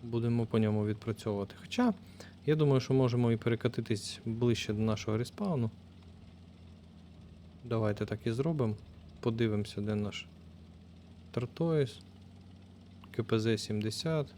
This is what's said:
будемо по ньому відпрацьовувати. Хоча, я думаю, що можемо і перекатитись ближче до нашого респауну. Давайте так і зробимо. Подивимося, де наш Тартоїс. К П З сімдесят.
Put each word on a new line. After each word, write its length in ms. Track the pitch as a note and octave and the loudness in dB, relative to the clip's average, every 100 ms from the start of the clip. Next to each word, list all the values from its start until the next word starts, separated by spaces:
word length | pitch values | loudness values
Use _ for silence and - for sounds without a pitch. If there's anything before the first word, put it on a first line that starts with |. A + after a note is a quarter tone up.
будемо 420 | A#2+ A#2 A#2 A#2+ A2+ | -2 -2 0 0 2
по 140 | A2+ | 2
ньому 260 | G#2+ G#2+ G#2 | 4 2 0
відпрацьовувати. 680 | G#2 - A2 A2+ G2+ G2 - | -2 -4 -4 -2 -4 -4 -10
Хоча, 320 | - - B3 G3+ - - - - - | -6 2 2 2 -8 -18 -20 -6 0
я 100 | D#3 | 4
думаю, 240 | D3 C3 | 6 4
що 140 | B2 | 4
можемо 380 | C3+ B2+ B2 A#2+ | 4 4 4 4
і 60 | A2+ | 2
перекатитись 800 | - A2+ A#2+ A#2+ A2+ G#2+ - - A#2+ | 2 2 0 -2 -2 -4 -4 -8 -6
ближче 480 | A2+ B2 A2+ - | 0 2 2 0
до 80 | G#2 | 0
нашого 360 | A2 G#2+ - A2 | 0 0 -2 -2
респауну. 540 | A#2+ - G3+ D3+ A2+ - - - - - - - - - - - - - - - - - - - | -4 -4 -2 0 -2 -4 -20 -20 -20 -20 -20 -20 -20 -20 -20 -20 -20 -20 -20 -20 -20 -20 -20 -18
Давайте 420 | A#2+ A#2 G#2+ G#2 G#2+ | -2 0 2 0 -2
так 220 | G#2+ A#2 | -2 -2
і 40 | |
зробимо. 440 | A2+ D3+ D#3 A#2 G#2 - - - - | 0 0 2 0 -2 -10 -20 -20 -4
Подивимося, 600 | A#2+ A2+ A#2 G#2 G#2 - | -2 2 2 2 -2 -4
де 140 | G#2 G#2 | -2 -2
наш 300 | G#2 - - - - - - - - - - - - | -2 -6 -12 -18 -20 -20 -20 -20 -20 -20 -20 -20 -6
Тартоїс. 680 | - A#2+ - E3 D#3 C3+ - - - - - - - - - - - - | -4 -4 -2 0 2 2 -2 -18 -20 -20 -20 -20 -20 -20 -20 -20 -20 -10
К 120 | - | -6
П 160 | A2 A2+ | 0 0
З 180 | A2 G#2+ | 2 0
сімдесят. 760 | - G#2+ A2 - D#3+ D#3+ C#3 | -2 -4 -4 -4 -2 -2 -4